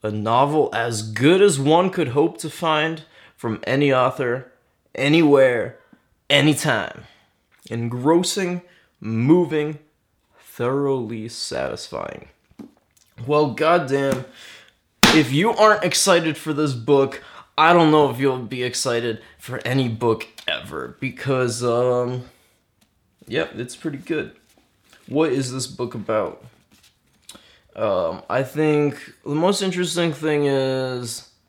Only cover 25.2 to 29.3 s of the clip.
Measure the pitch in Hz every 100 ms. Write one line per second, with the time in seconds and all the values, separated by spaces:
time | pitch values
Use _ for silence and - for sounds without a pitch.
25.2 | 160 131 127 131 120 - 120 120 98 110
26.2 | 95 - - _ _ _ _ _ _ _
27.2 | _ - _ _ _ - 107 95 82 87
28.2 | - 123 131 147 156 151 147 139 - -
29.2 | -